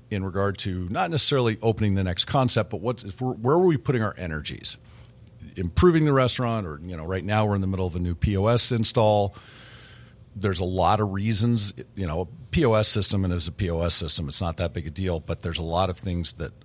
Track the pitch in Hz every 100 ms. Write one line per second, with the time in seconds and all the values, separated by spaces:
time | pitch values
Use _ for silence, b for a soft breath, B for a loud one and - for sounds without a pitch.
0 | - 101 95 92 101 98 101 92 90 139
1 | 180 160 - 139 117 107 113 107 107 98
2 | 95 85 - 143 127 117 98 95 110 120
3 | 101 95 127 107 120 170 185 147 - 123
4 | 107 - 87 78 - - - - - b
5 | b b b - - - 87 123 180 160
6 | 151 135 127 - 120 113 87 73 87 85
7 | 82 95 95 107 107 101 95 92 92 85
8 | 87 87 - 95 107 120 - 117 110 123
9 | 107 104 101 - B B B B B B
10 | B B - 98 101 90 92 92 87 107
11 | 104 98 107 104 120 117 101 - - -
12 | 87 82 92 - - 175 131 110 104 107
13 | - 101 92 87 85 - 92 82 85 -
14 | 80 - 73 - 85 80 85 85 78 78
15 | 92 80 - 82 87 82 82 85 95 87
16 | 95 87 85 - 76 -